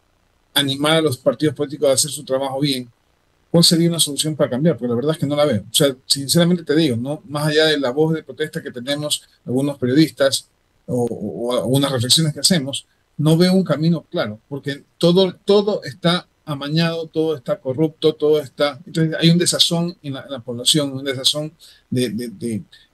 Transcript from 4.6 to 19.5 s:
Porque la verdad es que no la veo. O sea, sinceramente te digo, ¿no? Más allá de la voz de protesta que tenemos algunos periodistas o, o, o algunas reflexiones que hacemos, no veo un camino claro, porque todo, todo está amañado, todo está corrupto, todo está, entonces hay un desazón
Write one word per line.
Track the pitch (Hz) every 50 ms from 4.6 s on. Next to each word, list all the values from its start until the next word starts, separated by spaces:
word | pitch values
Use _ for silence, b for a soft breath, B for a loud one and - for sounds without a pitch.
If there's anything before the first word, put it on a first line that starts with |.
| 156 175 139
Porque | 113 120 120
la | 117
verdad | 120 135 156
es | 160 -
que | 139
no | 139 147
la | 147 151
veo. | 147 117 101
O | - - -
sea, | - 151 139 127 - _
sinceramente | - - 139 139 131 - 170 175 170 180 170 160
te | - 143
digo, | 160 165 139 117
¿no? | 110 123 139 151 - -
Más | 123 147 147 151
allá | 156 151 156 156
de | 156 151 143
la | 135 123
voz | 127 151 156 156 160
de | 156 151
protesta | - 127 - 156 156 - 156
que | 127 139
tenemos | - 123 120 139 143 147 151 147 - - b b b b b
algunos | - 123 131 139 143 139
periodistas | - 127 123 127 156 160 135 - - 139 135 - - - _ _ _ _ _ _ _ _
o, | - - 123 -
o, | - - - - 104 - - 120 120 123
o |
algunas | 117 - 120 131 139 143 135
reflexiones | 135 120 123 123 - 160 160 151 147
que | 147
hacemos, | - - 190 156 131 139 135 - - _ _ _ _ _ _
no | - 143 156 165
veo | 160 180 185 185
un | 190 180
camino | - 139 139 160 170 170 147 - _
claro, | - 175 135 107 107 - _
porque | - 143 135 - 143 139 143 - _ _
todo, | - - 170 175 190 190 180 - - -
todo | - 202 208 202 214 196 170 -
está | 143 123 - - 170 175 175 - _ _ _ -
amañado, | 156 147 139 143 147 151 165 170 165 165 165 160
todo | 156 - 160 160 160 156
está | 135 - 151 147 -
corrupto, | - 131 127 143 160 151 151 - - 156 156
todo | - 151 151 156 151
está, | 139 120 _ - 147 147 135 131 -
entonces | - 147 165 160 156 160 -
hay | 160 165
un | 170
desazón | 180 170 -